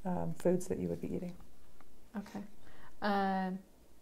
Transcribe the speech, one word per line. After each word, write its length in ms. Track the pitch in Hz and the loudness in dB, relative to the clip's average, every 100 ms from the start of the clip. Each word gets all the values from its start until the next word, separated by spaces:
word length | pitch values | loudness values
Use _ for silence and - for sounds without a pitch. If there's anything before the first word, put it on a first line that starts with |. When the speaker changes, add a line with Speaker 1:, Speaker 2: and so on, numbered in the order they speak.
Speaker 1:
um, 300 | 185 - 165 160 | 0 2 2 4
foods 300 | 175 180 - | 6 4 4
that 100 | - | 0
you 100 | 175 | 0
would 120 | 170 | 0
be 80 | - | 0
eating. 200 | 180 180 - - - - - - - - 208 | -2 -2 -6 -6 -4 -4 -4 -4 -4 -6 -6
Speaker 2:
Okay. 220 | - 202 - - - - - - | -6 -8 -6 -4 -2 0 0 0
Uh, 520 | 208 202 190 190 185 190 - - - - | 2 4 4 4 2 -2 -6 -18 -16 -16